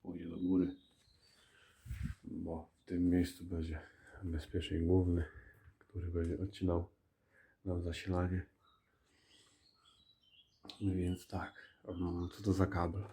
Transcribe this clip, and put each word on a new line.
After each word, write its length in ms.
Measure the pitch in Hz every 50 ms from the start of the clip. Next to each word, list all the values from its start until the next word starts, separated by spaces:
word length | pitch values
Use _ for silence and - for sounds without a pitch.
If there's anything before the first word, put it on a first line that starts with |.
pójdzie 260 | - 85 87 85 85 85
do 80 | 85
góry, 400 | 87 90 90 92 90 90 90 - - - _ _ _ _ _ _ _ _ _ _ - - _ _ - - - _ _ _ - - - - - - _ -
bo 440 | - - 85 85 82 82 78 - _ _
w 80 | _ _
tym 240 | - 92 87 90 90
miejscu 360 | 87 90 87 - - - 87
będzie 360 | 90 87 82 80 80 80 80 - - - - - - - -
bezpiecznik 600 | 98 85 82 78 - - - 92 82 - 95 82
główny, 420 | 82 85 90 92 90 90 85 87 82 - - - - - - - _ - _ _
który 300 | - _ - 87 85 85
będzie 300 | 82 85 85 85 87 -
odcinał 500 | 92 98 - - 92 90 85 85 87 - _ _ _ _ _ _ _ _ _ - - _ _ _ _
nam 180 | 95 90 87
zasilanie. 600 | 85 87 80 - - 95 90 90 90 90 92 90 - - _ _ _ _ _ _ _ _ _ _ _ _ _ _ _ _ - - - - _ _ _ _ _ _ _ - _ _ _ _ _ _ _ _ - - - _ _ _ _ - - -
Więc 460 | 104 98 92 92 87 87 92 90 -
tak, 260 | - 98 90 87 - - - - - _ _ _ -
mm, 400 | 87 87 90 87 85 87 87 90
co 140 | - -
to 100 | 104 104
za 140 | 92 92 95
kabel? 360 | 92 92 87 87 87 90 98 101 -